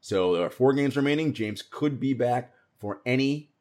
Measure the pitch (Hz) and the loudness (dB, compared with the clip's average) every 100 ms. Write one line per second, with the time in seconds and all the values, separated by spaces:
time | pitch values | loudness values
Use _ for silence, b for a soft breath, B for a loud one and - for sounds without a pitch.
0 | - 98 90 87 87 - 131 135 139 135 | -2 0 2 2 0 2 2 4 2 2
1 | 139 147 160 127 107 104 - - 147 131 | 0 0 0 -2 -4 -6 -12 -2 -2 -2
2 | 135 127 120 120 131 b b _ 101 - | -2 0 0 0 -4 b b _ -10 -8
3 | - 127 135 147 147 _ | -2 0 0 -2 -8 _